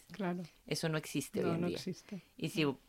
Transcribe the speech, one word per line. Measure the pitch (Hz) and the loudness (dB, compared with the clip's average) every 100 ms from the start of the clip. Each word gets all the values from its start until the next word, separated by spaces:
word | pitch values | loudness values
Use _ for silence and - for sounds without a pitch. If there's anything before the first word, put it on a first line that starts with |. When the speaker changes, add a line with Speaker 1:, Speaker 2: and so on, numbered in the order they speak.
| - | -14
Speaker 1:
Claro. | 170 185 175 170 - - | -4 -2 -2 -6 -14 -6
Speaker 2:
Eso | 151 165 | -2 2
no | 156 | 0
existe | - 147 - - | 0 -2 -2 0
Speaker 1:
No, | 180 | 2
Speaker 2:
hoy | 170 | 2
en | |
Speaker 1:
no | 175 | 2
Speaker 2:
día. | - | 0
Speaker 1:
existe. | - - - 190 - - | -4 -6 -8 -12 -12 -6
Speaker 2:
Y | 160 | -2
si | 170 | 4
Speaker 1:
No. | 147 131 | 2 2